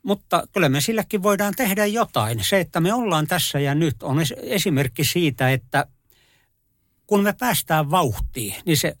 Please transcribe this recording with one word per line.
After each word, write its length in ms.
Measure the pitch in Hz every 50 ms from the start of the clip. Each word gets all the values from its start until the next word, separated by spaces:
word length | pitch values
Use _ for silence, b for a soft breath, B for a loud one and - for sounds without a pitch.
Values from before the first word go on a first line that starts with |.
mutta 440 | _ 269 302 - _ _ - 170 - -
kyllä 160 | _ 202 175 139
me 120 | 131 147
silläkin 420 | 139 - 220 220 185 - - 202
voidaan 320 | 180 208 202 196 202 202 196
tehdä 300 | - 262 196 196 208 208
jotain. 580 | 208 208 233 220 - - 123 107 110 117 110 98
Se, 160 | - 202 190
että 200 | 170 - - 175
me 120 | 165 185
ollaan 340 | 220 254 240 202 165 151 151
tässä 340 | - 185 175 - - - 143
ja 140 | 143 139 139
nyt, 280 | 151 165 151 117 -
on 160 | - 143 131 156
es-, 200 | 160 - - -
esimerkki 640 | - - 247 196 - 202 151 131 139 131 - - 151
siitä, 460 | - - 180 170 147 123 - 131 127
että 360 | 135 131 - - - 143 147 - _ _ _ b b b b b b b b b b _ _ _ _ _ _ _ _ _ _
kun 160 | _ 208 202
me 120 | 202 208 - -
päästään 520 | 254 240 175 - - - 160 156 151 143
vauhtiin, 640 | 160 185 165 123 104 - - - - 123 110 98 - - -
niin 100 | - 156
se 180 | 139 - 160 - _